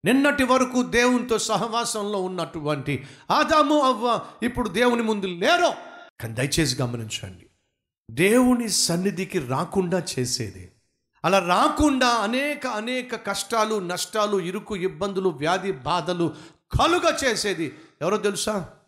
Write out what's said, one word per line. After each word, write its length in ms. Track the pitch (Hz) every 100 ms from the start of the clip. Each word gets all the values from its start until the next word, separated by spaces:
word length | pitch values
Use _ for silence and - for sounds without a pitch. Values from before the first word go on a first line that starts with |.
నిన్నటి 400 | - 262 285 277
వరకు 380 | 254 254 254 254
దేవునితో 560 | 247 226 247 247 247 220
సహవాసంలో 800 | 214 208 226 226 226 220 208 208
ఉన్నటువంటి 880 | 185 185 165 170 147 147 131 139 - - -
ఆదాము, 500 | 233 302 311 294 302
అవ్వ 400 | 262 226 240 220 - -
ఇప్పుడు 260 | 233 240 220
దేవుని 340 | 175 247 233
ముందు 240 | 226 208 190
లేరు. 460 | 175 214 349 339 - - - - _
కానీ 140 | 117
దయచేసి 480 | 113 131 - 147 123
గమనించండి, 640 | 123 117 110 - 95 90 - _ _ _ _ _ -
దేవుని 580 | 113 185 240 254 247 226
సన్నిధికి 720 | 175 - 170 190 170 190 190
రాకుండా 640 | 127 131 170 196 180 180 170 -
చేసేది, 540 | 120 - 110 92 87 _ _ _ _ _
అలా 140 | 165 196
రాకుండా 680 | 175 180 294 294 294 269 247
అనేక, 580 | 233 208 247 285 285 262
అనేక 600 | 214 220 254 254 226 208
కష్టాలు, 520 | 196 - 226 214 220
నష్టాలు, 580 | 175 175 - 220 208 202
ఇరుకు, 400 | 170 190 208 202
ఇబ్బందులు, 520 | 185 151 196 190 190
వ్యాధి, 440 | 147 147 185 190
బాధలు 640 | 156 127 175 160 175 165 - - _ _ -
కలుగ 360 | 302 349 320 311
చేసేది 540 | 269 208 208 175 156 - - _
ఎవరో 140 | 160 208
తెలుసా? 520 | 208 190 - 214 156 -